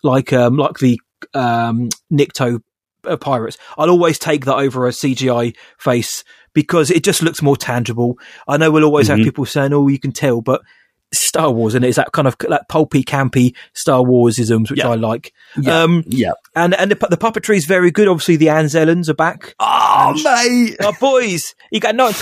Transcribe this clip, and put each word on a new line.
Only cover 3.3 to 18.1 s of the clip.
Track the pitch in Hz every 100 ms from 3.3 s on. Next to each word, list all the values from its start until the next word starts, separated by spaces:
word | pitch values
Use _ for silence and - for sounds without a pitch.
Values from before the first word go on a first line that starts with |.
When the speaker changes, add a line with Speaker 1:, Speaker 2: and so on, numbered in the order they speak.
| 127 110 - - -
Speaker 1:
I'll | 160
always | 180 170 151
take | - 151 131
that | 131
over | 139 127 123
a |
C | 123 143 131
G | 131
I | 120 120 - - _
face | 143 123 110 - - _ _
because | 160 143 175 143
it | 170
just | 208 170
looks | 160 151
more | 143 139
tangible. | - 123 113 117 120 123 - - -
I | 143
know | 160
we'll | 156
always | 151 147 135
have | 110
Speaker 2:
Mm-hmm. | 113
Speaker 1:
people | 147 131
saying, | 147 139
"Oh, | 143 139
you | 139
can | 139
tell," | - 143 120
but | 117 131 - _ _ _ _
Star | - - - 160
Wars, | 117 110 123
and | 123
it's | -
that | -
kind | - 135
of, | - -
that | 151 -
pulpy, | 160 151 139
campy | 127 143 135 127 123 - -
Star | - - 131
Wars-isms, | 127 123 120 113 113 113 110
which | 139
Speaker 2:
Yeah. | 123
Speaker 1:
I | 117
like. | 113 120 - - _ -
Speaker 2:
Yeah. | 131 165
Speaker 1:
Um, | 165 170 160
Speaker 2:
Yeah. | 131 98 - _ 165
Speaker 1:
and, | 175 180
and | 196
the | 196
pu-, | 202
the | 175
puppetry | 226 220 - 202
is | 147
very | 190 175
good. | 185
Obviously, | 202